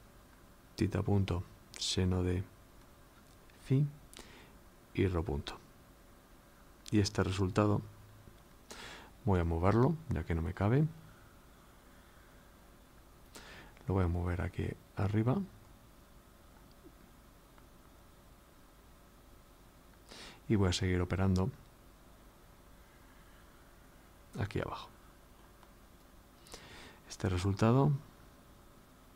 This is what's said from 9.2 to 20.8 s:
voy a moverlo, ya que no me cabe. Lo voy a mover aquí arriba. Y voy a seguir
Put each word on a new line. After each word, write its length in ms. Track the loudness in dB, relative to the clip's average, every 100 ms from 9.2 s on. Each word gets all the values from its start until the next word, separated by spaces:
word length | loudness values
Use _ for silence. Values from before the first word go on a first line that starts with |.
| 0
voy 140 | 2
a 40 |
moverlo, 520 | 2 2 4 4 4 0 -4
ya 140 | -4
que 120 | -2 -2
no 80 |
me 100 | -2
cabe. 320 | -2 2 2 0 -4 -18 -20 -20 -20 -20 -20 -20 -20 -20 -20 -20 -20 -20 -20 -20 -20 -20 -20 -20 -20 -20 -20 -20 -20 -18 -20 -20 -12 -2
Lo 80 | 2
voy 80 |
a 40 | 2
mover 340 | 0 -2 -2
aquí 260 | -4 -4 -6 -6 -10 -4
arriba. 420 | 0 2 2 0 -4 -10 -20 -20 -20 -20 -20 -20 -20 -20 -20 -20 -20 -20 -20 -20 -20 -20 -20 -20 -20 -20 -20 -20 -20 -20 -20 -20 -20 -20 -20 -20 -20 -20 -20 -20 -20 -20 -20 -20 -20 -20 -20 -20 -20 -20 -20 -18 -18 -14 0
Y 80 | 2
voy 140 | 4
a 40 |
seguir 280 | 2